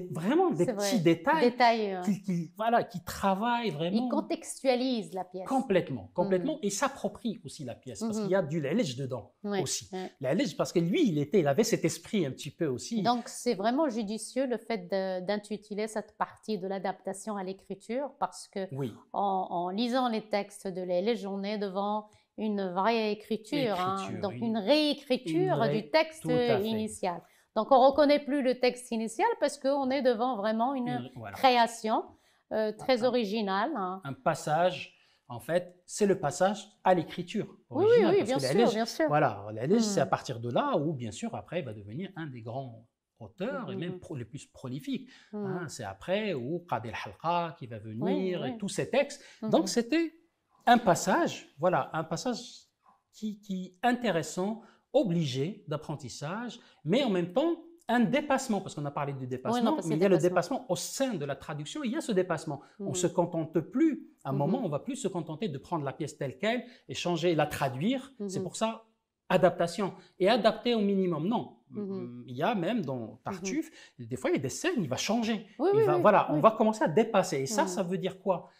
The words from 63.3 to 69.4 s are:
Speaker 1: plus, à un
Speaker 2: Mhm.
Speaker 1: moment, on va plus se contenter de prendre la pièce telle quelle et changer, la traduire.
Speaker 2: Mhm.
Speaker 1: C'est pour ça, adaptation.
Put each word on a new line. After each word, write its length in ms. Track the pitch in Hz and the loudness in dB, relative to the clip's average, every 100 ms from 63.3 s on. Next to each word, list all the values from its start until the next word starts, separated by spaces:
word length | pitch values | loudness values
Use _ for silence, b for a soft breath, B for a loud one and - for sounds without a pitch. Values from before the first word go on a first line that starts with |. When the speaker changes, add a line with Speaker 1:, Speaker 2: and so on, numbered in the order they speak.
| 165 156 170 | -2 -2 -2
Speaker 1:
plus, 480 | - 262 320 254 - _ | -2 2 2 2 -8 _
à 40 | 139 | -4
un 40 | |
Speaker 2:
Mhm. 60 | 139 | 0
Speaker 1:
moment, 220 | 143 269 | 0 0
on 40 | 185 | -2
va 100 | 143 | -4
plus 180 | - 269 | -6 -6
se 120 | 185 | -4
contenter 400 | 175 160 147 208 | -4 -6 -6 -6
de 100 | 135 | -6
prendre 260 | - 165 | -6 -4
la 80 | 135 | -4
pièce 240 | - 143 - | -6 -8 -6
telle 220 | 139 - | -8 -2
quelle 260 | 208 240 B B - | -2 -2 B B -12
et 60 | |
changer, 400 | 127 175 165 175 | -6 -2 2 2
la 120 | 156 147 | 4 2
traduire. 640 | - 139 127 202 262 - - | 0 -2 0 -2 -2 -6 -10
Speaker 2:
Mhm. 80 | 202 | -6
Speaker 1:
C'est 140 | 196 | -6
pour 120 | 185 - | -6 -2
ça, 280 | 220 226 - _ _ _ - | -4 -4 -14 _ _ _ 0
adaptation. 640 | 185 | 4